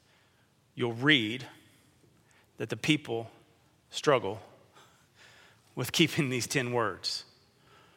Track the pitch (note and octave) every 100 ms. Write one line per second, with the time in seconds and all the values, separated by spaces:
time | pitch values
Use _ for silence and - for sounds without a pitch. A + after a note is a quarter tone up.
0 | _ _ _ _ _ _ _ - A#2+ A#2
1 | C#3 C#3+ G#2+ B2+ B2+ - - _ _ _
2 | _ _ _ _ _ - A#2+ A2+ - D3
3 | - A#2 A#2 - _ _ _ _ _ -
4 | D3+ B2+ G2 G#2+ - - - - - _
5 | _ _ - - - _ _ - B2 -
6 | D#3+ - C3 B2+ A2 C#3 B2 A#2+ G#2 E2+
7 | - - - _ _ _ _ - -